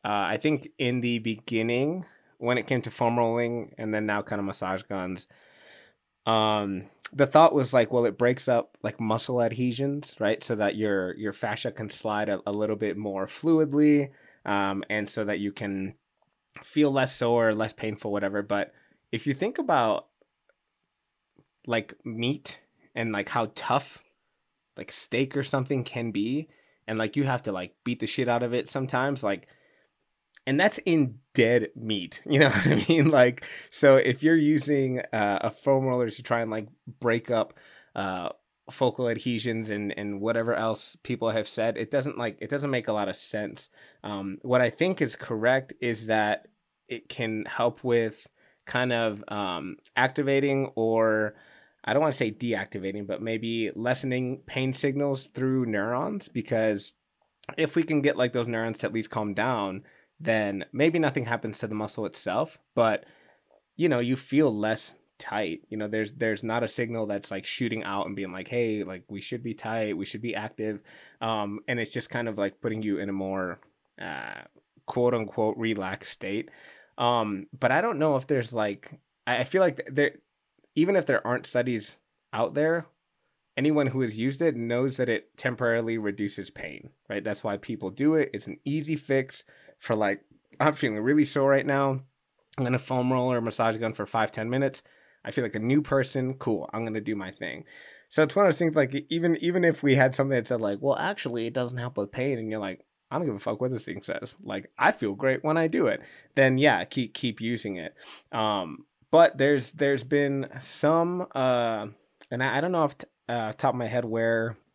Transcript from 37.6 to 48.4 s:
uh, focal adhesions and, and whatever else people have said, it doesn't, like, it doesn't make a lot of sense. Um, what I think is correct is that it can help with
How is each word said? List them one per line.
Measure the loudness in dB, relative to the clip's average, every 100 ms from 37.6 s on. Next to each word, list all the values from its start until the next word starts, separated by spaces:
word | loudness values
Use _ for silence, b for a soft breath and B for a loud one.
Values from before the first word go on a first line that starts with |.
| B B B -6
uh, | -4 -4 -6 -8 _ _ -20
focal | 0 0 2 -2
adhesions | -2 -2 -2 -2 -4 -4
and, | -4 -4 -4
and | -6 -4
whatever | -2 0 0 0
else | 0 -2 -8 -12
people | -8 -2 0
have | -2 -4
said, | -2 -2 -2
it | -2
doesn't, | -2 -2 -4
like, | -6 -6
it | -6
doesn't | -4 -2
make | -2 -2
a |
lot | -2 -2
of | -4
sense. | -6 -6 -6 -10 -18 b b b
Um, | -10 -8 -8 -8
what | 0 2
I | 2
think | 2 -2 0
is | -2 -4
correct | -8 0 2 2 -2 -6
is | -4 -4 0
that | 2 2 0 -6 _ _ _ _
it | -12 _
can | -6 -4 -4 -6
help | 0 0 0
with | 0 2 2 -6 -20 b